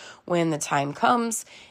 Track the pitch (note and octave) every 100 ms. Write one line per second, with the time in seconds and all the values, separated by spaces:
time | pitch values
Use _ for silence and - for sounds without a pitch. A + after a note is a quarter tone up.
0 | - - - F3 E3 D3+ - D3 C#3 C#3+
1 | C#3+ A#3+ A#3 A3+ - - -